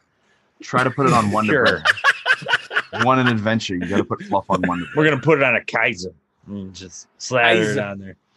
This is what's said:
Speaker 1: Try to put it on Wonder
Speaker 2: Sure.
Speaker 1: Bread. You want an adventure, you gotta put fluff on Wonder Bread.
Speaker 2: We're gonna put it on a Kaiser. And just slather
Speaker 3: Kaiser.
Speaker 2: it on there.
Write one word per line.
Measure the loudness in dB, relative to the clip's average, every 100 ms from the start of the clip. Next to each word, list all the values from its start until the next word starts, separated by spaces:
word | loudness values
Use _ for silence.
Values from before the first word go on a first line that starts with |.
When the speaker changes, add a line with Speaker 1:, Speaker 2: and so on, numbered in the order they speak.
| _ _ _ _ _ -20
Speaker 1:
Try | -4 0
to | 0
put | 2 2
it |
on | 4 2
Wonder | 0 2
Speaker 2:
Sure. | 2 2
Speaker 1:
Bread. | 2 0 0 0 0 0 -2 0 -4 -2 -6 -4 -2
You | 2
want | 4
an | 2
adventure, | 2 0 0 -2 -4
you | -2
gotta | -2
put | -2 -4
fluff | -4 -4 -2
on | -2
Wonder | -2 -4 -4
Bread. | 0
Speaker 2:
We're | 2
gonna | 2
put | 2 4
it |
on | 4 0
a |
Kaiser. | -2 -2 -2 -2 -10 -14 _ _ -14
And | -12 -12
just | -16 -18 -20 -20 -14
slather | -4 2 4 4 2
Speaker 3:
Kaiser. | -2
Speaker 2:
it |
on | -4 -8
there. | -14 -20 _